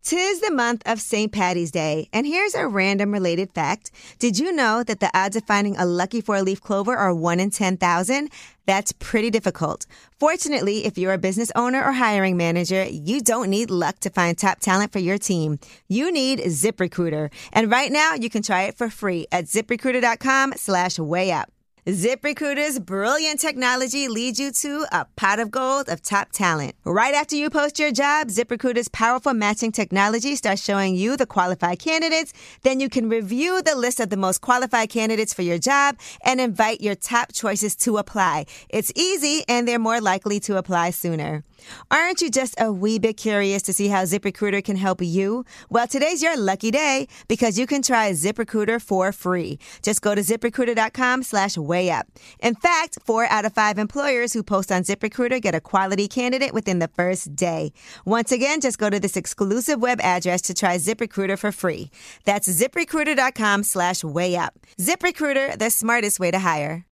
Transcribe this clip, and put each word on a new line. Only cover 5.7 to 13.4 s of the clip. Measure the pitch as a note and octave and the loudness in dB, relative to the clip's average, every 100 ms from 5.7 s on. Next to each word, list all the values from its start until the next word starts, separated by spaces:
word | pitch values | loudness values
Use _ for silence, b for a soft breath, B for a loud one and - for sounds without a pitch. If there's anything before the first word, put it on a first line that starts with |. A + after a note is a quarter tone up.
| G3 | 0
a | |
lucky | F3+ F3 F#3+ A#3 | 0 2 0 -2
four-leaf | G#3+ G3+ F#3+ G3 | 0 0 0 -2
clover | - G3 G3+ B3 | -2 -2 0 2
are | G3 | 2
one | E3+ E3 E3+ | 2 2 2
in | G3 | 0
ten | - F#3+ F#3 | 0 0 2
thousand? | F3+ F3 F#3+ C4+ D4 B B B | 2 2 2 -2 -2 B B B
That's | - G3 G3+ | 0 0 0
pretty | - - A3+ A3+ | -8 -2 0 2
difficult. | A3 F#3+ F3 D3+ - - B B _ | 0 0 -2 -4 -4 -10 B B _
Fortunately, | D4 D#4+ D4 C#4+ F#3+ G#3 - | 2 2 0 0 0 0 -2
if | G3+ | -2
you're | F#3 | -2
a | F#3+ | 0
business | F#3 F#3+ A#3 | 0 0 -2
owner | - A#3+ C4 | 0 0 0
or | C4+ | 0
hiring | C4 A#3+ G#3 F#3+ F3+ | 2 2 2 2 2
manager, | E3+ E3+ E3+ F#3+ F#3+ | 2 0 0 0 -2
you | D3+ D3 C4+ | -4 -2 0
don't | A#3 A3+ | 0 0